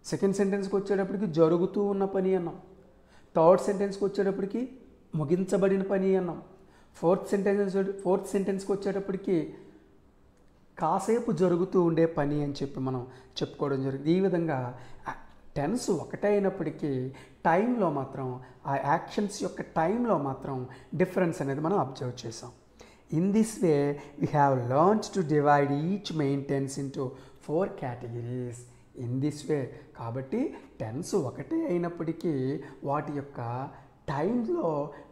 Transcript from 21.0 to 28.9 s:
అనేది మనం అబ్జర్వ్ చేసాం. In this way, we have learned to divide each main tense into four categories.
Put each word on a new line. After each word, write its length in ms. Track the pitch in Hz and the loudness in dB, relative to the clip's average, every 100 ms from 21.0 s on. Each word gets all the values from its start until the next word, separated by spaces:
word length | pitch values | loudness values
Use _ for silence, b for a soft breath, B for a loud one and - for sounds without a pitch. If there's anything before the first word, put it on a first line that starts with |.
| 180 - 175 160 | 0 2 0 0
అనేది 180 | 139 139 | -2 -2
మనం 200 | 160 196 | 0 2
అబ్జర్వ్ 480 | 135 139 127 120 120 | 0 -4 -8 -6 -10
చేసాం. 240 | - 120 - _ - B B _ | -12 -16 -18 _ -20 B B _
In 100 | 151 | 0
this 260 | 190 208 220 - | 2 4 2 2
way, 320 | 180 143 143 143 B - | 4 4 2 -2 B -6
we 60 | 139 | 0
have 440 | 151 143 131 117 | 4 4 4 2
learned 440 | 135 175 214 - | 4 6 4 0
to 60 | 196 | -4
divide 500 | 151 151 143 143 143 | 2 4 6 6 4
each 460 | 143 165 202 - 160 | 2 0 -2 -4 -2
main 280 | 139 139 139 | 0 0 0
tense 220 | 139 135 | -2 -2
into 360 | 139 139 139 127 B B - - | -4 -6 -4 -6 B B -18 -4
four 160 | 156 | -2
categories. 920 | - - 135 120 120 117 117 127 123 117 - b b | -2 -4 -8 -8 -10 -8 -6 -6 -8 -10 -18 b b